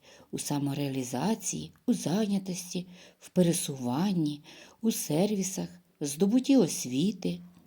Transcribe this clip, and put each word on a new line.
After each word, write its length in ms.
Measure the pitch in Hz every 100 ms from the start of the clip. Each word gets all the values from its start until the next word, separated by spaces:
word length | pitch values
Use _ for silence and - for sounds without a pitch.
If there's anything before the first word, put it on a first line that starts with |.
| - - -
у 80 | 127
самореалізації, 1300 | - 143 143 135 143 135 123 123 165 220 - 165 156 - -
у 80 |
зайнятості, 960 | 220 - 185 214 196 190 180 - 185 180 - - _
в 100 | -
пересуванні, 1120 | - 170 165 - 135 123 127 196 180 151 147 - - - -
у 100 | 220
сервісах, 800 | 220 - 147 208 208 190 - 175 - _ _
в 40 | 147
здобутті 520 | 143 196 247 262 269
освіти, 840 | 165 - 123 127 185 - 175 175 - -